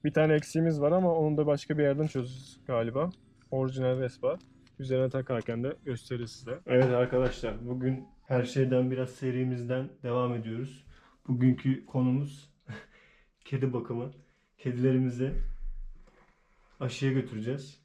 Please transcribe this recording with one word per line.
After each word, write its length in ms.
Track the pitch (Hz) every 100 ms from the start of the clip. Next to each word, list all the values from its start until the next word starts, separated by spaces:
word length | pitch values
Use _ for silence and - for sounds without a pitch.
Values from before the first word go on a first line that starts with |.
Bir 100 | 151
tane 200 | 151 156
eksiğimiz 480 | 151 - 160 165 151
var 100 | 143
ama 220 | 180 180
onu 240 | 165 151 151
da 100 | 151
başka 300 | 143 - 151
bir 60 |
yerden 240 | 143 139 156
çözeceğiz 520 | 135 123 127 - - -
galiba. 420 | 120 117 123 170 - - _ _
Orijinal 480 | 131 131 131 127 127
Vespa. 380 | 127 - 165 175 - - - _
Üzerine 300 | 135 131 131
takarken 540 | 135 127 120 110 117
de 140 | 127 - 147
gösteririz 460 | 120 - 123 117
size. 280 | - 120 - -
Evet 240 | 127 131
arkadaşlar, 800 | 123 123 127 127 - 113 107 120
bugün 400 | 127 127 131 - - _
her 180 | 127
şeyden 480 | 120 139 127 127 127
biraz 200 | 127 127
serimizden 800 | - 131 127 127 123 120 127 135 -
devam 320 | 123 123 123 120
ediyoruz. 500 | 110 113 139 - - - - _ -
Bugünkü 580 | 123 127 120 131 131 -
konumuz 680 | 131 127 131 143 - - _ -
<laughs> 760 | - - - - _ _ _ -
kedi 280 | 135 131
bakımı. 380 | 123 113 117 131 - - _ _ _
Kedilerimizi 760 | 131 123 131 131 131 120 131 - - - - - - - - _ _ _ _ _ _ _
aşıya 320 | 127 - 139
götüreceğiz. 680 | 135 123 110 113 143 - -